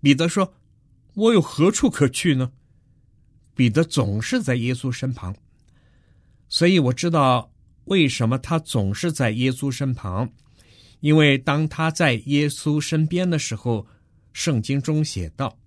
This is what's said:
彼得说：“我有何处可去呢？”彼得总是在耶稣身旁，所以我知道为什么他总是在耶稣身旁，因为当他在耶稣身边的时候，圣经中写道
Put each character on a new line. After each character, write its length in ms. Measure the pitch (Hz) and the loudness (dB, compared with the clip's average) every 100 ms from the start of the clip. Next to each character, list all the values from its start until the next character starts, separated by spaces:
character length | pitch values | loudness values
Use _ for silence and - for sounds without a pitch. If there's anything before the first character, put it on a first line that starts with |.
彼 140 | 143 139 | 4 2
得 120 | 165 | 0
说 280 | 202 180 _ _ _ _ _ _ | -2 -6 _ _ _ _ _ _
：“我 200 | - 220 | -2 2
有 80 | 220 | 2
何 300 | 151 - 170 | 0 0 0
处 180 | 214 269 | 2 -2
可 180 | - 139 | 0 -2
去 280 | - 180 135 | 0 -2 -2
呢？” 160 | 127 _ _ _ _ _ _ _ _ _ _ - | -4 _ _ _ _ _ _ _ _ _ _ 0
彼 140 | 123 | 2
得 140 | 110 | 2
总 380 | 165 - 104 101 | 0 0 -2 -2
是 200 | 110 254 | -2 -2
在 140 | 143 123 | -2 -2
耶 180 | 117 | -2
稣 180 | 123 131 | -4 -6
身 220 | 123 131 | -6 -6
旁， 220 | 120 90 101 _ _ _ _ _ _ _ _ _ _ _ | -6 -10 -12 _ _ _ _ _ _ _ _ _ _ _
所 200 | - 170 | 2 4
以 120 | 185 | 4
我 140 | 127 | 4
知 160 | 123 175 | 0 0
道 420 | 165 135 123 - _ _ _ - | 2 4 2 -2 _ _ _ -2
为 220 | 190 147 | 2 2
什 200 | - 117 | 2 0
么 120 | 131 | -2
他 180 | - 165 | -2 -4
总 360 | - 117 98 | -2 -2 0
是 180 | 104 175 | -2 -4
在 200 | 151 123 | -2 -2
耶 200 | 110 131 | 0 -2
稣 180 | 127 139 | -2 -6
身 240 | 123 135 | -4 -4
旁， 380 | 120 101 92 123 _ _ _ _ _ - _ | -4 -6 -6 -6 _ _ _ _ _ -20 _
因 160 | 147 156 | 4 6
为 200 | 151 139 | 6 4
当 300 | 127 143 156 | 0 -2 -2
他 240 | - 160 | -2 -4
在 220 | 156 160 117 139 | 0 0 0 0
耶 220 | 143 147 | 0 0
稣 340 | - 151 151 | -2 -2 -2
身 240 | 147 160 156 | 0 0 0
边 240 | 180 180 | 0 0
的 80 | 160 | -2
时 180 | - 110 | -4 -6
候， 300 | 120 110 - _ _ _ _ | -2 -4 -4 _ _ _ _
圣 280 | - - 127 | -6 -2 0
经 200 | 101 139 | 0 -2
中 220 | 135 151 | 0 0
写 260 | 151 - 82 | -2 -4 -8
道 280 | - 135 - | -6 -8 -8